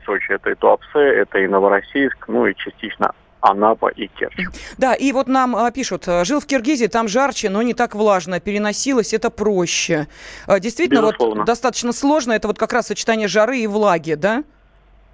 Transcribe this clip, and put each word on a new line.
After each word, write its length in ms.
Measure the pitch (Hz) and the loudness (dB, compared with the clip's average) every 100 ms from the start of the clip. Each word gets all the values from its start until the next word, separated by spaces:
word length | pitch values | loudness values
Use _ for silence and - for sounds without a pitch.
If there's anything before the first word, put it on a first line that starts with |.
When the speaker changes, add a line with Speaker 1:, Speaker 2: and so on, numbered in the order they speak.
| - | -4
Speaker 1:
Сочи, 260 | 95 - | -4 -2
это 200 | 98 101 | -4 -4
и 40 | 98 | 0
Туапсе, 440 | 107 101 - 151 | 2 2 0 2
это 400 | 143 101 98 101 | 2 2 0 0
и 80 | 92 | 2
Новороссийск, 800 | 98 98 98 - 139 135 - - | 4 4 2 0 -2 -2 -4 -4
ну 180 | 117 107 | 0 0
и 100 | 95 | -2
частично 580 | - - 107 - - - _ - | -10 -12 -12 -4 -4 -4 _ 0
Анапа 460 | 110 98 107 113 98 | 2 4 2 2 -2
и 200 | - 104 | -4 -10
Керчь. 380 | - - - 180 - - - | -8 -8 -6 -8 -10 -12 -2
Speaker 2:
Да, 160 | 262 | 0
и 180 | 220 269 | 2 0
вот 160 | 254 262 | 0 0
нам, 280 | 262 254 220 | 0 2 0
а, 160 | 240 | -2
пишут, 360 | 247 247 180 - | -2 -6 -6 -2
э, 160 | 175 175 | 0 2
«Жил 140 | 294 | -2
в 60 | - | 0
Киргизии, 400 | 269 226 285 214 | -2 0 0 0
там 220 | 233 226 | 0 0
жарче, 420 | 226 277 - 208 | 0 0 0 -2
но 140 | 196 | -2
не 100 | 240 | -2
так 220 | 226 240 208 | 0 -2 0
влажно, 440 | 214 190 170 180 | 2 2 0 -6
переносилось 760 | 208 202 208 202 269 254 202 220 | -4 -2 -2 -2 0 0 0 -2
это 160 | 233 | -4
проще». 760 | - 214 190 170 - - 156 143 - - - - | -2 0 0 0 -2 -2 -2 -4 -12 -20 -10 0
А, 140 | 190 | 0
действительно, 420 | 208 262 359 254 | 0 -2 2 4
вот 140 | 220 214 | 2 2
Speaker 1:
Безусловно. 300 | 120 214 214 | 0 0 0
Speaker 2:
достаточно 460 | 240 254 - 240 | 0 -2 -2 -4
сложно, 420 | - 277 311 247 | 0 2 2 2
это 140 | 214 214 | -2 0
вот 120 | 202 | -2
как 120 | 220 | 0
раз 140 | 233 - | -2 -2
сочетание 420 | 208 - 220 208 | -4 -2 0 2
жары 300 | 208 220 269 | 2 2 2
и 100 | 220 | -2
влаги, 460 | 208 208 170 151 | 2 2 2 0
да? 300 | 151 190 233 302 _ _ _ _ _ _ | -2 0 -2 -4 _ _ _ _ _ _